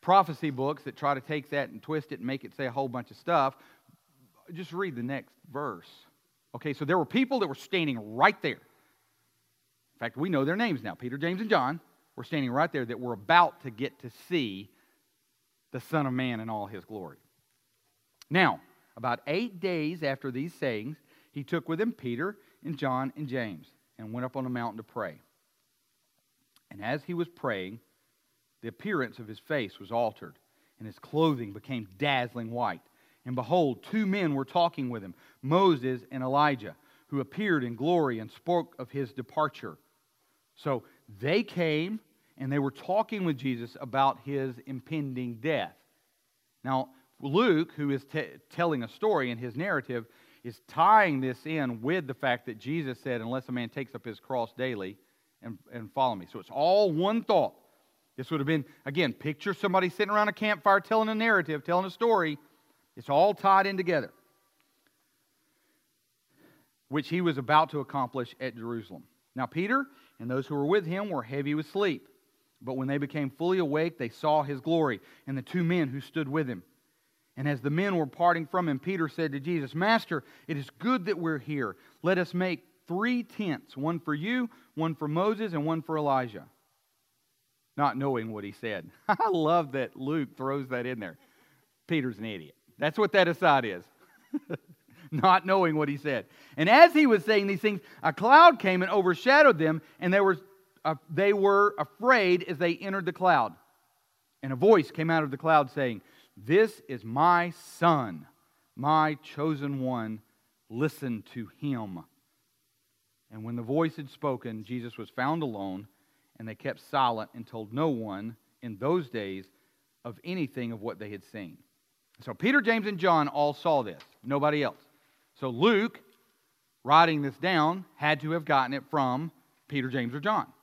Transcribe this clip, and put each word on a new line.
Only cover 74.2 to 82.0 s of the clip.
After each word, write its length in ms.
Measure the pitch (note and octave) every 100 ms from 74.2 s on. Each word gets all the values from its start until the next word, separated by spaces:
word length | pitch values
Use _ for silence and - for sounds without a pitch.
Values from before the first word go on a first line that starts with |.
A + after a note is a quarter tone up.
| D#3 D3+
his 180 | C#3 C#3
glory 400 | D#3+ E3+ D3+ G#2 - - -
and 100 | C3+
the 60 |
two 220 | A#2+ F3+
men 240 | E3 F3+ D3
who 120 | C3+
stood 280 | C3 D#3+ D3
with 180 | D3+ C#3+
him. 160 | G#2+ - _ _ _ _ _ _ -
And 120 | C#3
as 120 | C#3+
the 80 | C3+
men 280 | D3+ G3+ F3+
were 100 | D3
parting 400 | - F3 E3+ D#3+
from 220 | F#3+ E3+
him, 100 | C3+
Peter 300 | F3 F#3+ D#3+
said 240 | - D#3+
to 80 | C#3
Jesus, 340 | C#3 F3 C3+
"Master, 480 | D#3 G3 A3+ - D#3 - - -
it 100 | D3
is 140 | C3 _
good 280 | G3 B3+ F3+
that 120 | A#3
we're 200 | E3 D3+
here. 380 | A#2 D3 A#2 F#2 _ _